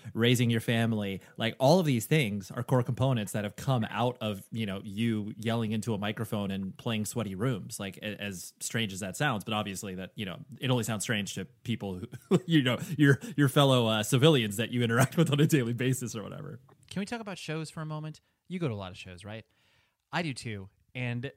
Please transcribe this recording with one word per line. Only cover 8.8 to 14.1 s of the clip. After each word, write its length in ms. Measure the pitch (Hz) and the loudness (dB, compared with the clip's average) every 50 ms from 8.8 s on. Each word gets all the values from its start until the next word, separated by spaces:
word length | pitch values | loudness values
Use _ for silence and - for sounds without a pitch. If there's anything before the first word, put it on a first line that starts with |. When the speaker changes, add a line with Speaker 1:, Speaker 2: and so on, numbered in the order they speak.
| 113 98 | -2 -2
Speaker 1:
as 80 | 98 90 | -4 -6
that 160 | 104 92 90 | -8 -6 -4
sounds, 280 | - 147 147 117 101 - | -2 0 0 0 -2 -4
but 100 | - 110 | -2 -2
obviously 400 | 107 104 101 95 90 - 98 90 | -2 -2 -4 -6 -8 -8 -8 -8
that, 160 | 95 92 87 - | -8 -10 -10 -8
you 120 | - 107 | -8 -8
know, 120 | 95 - - - - - - | -8 -8 -10 -14 -16 -12 -6
it 100 | - 127 | 0 0
only 140 | 127 123 107 | 0 0 0
sounds 180 | 110 113 101 | -2 -4 -4
strange 320 | - - 113 104 101 87 - | -2 -2 -2 -2 -2 -4 -6
to 120 | 101 92 - _ _ | -8 -10 -10 _ _
people 400 | - - 113 - 104 98 92 90 107 - - - _ - | -6 -6 -6 -4 -4 -6 -6 -8 -10 -12 -14 -12 _ 2
who, 120 | 196 180 | 2 2
<laughs> 40 | - | 2
you 160 | - 165 151 | 4 4 4
know, 160 | 123 127 117 - - - 160 - | 4 4 0 0 -2 -4 2 6
your, 200 | 147 143 139 - - - - | 8 8 8 6 4 -6 2
your 140 | - 147 131 | 2 4 6
fellow, 380 | - 151 143 135 131 123 117 | 6 6 8 8 8 6 6
uh, 160 | 110 110 107 | 4 2 2
civilians 560 | 107 - | 2 2